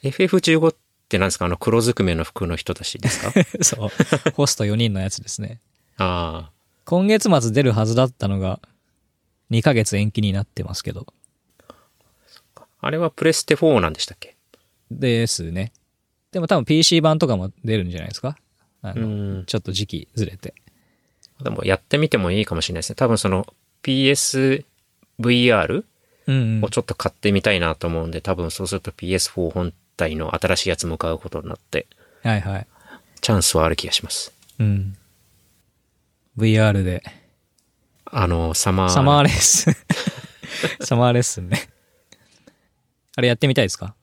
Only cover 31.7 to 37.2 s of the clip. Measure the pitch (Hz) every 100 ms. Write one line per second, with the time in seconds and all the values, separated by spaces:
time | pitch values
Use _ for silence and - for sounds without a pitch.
31.7 | - - _ _ _ 120 107 87 95 107
32.7 | _ - - _ - - 104 82 82 80
33.7 | 80 - - - - - _ _ - 107
34.7 | 101 95 98 _ _ _ _ _ _ _
35.7 | _ _ _ _ _ _ 117 110 110 110
36.7 | 101 92 90 - -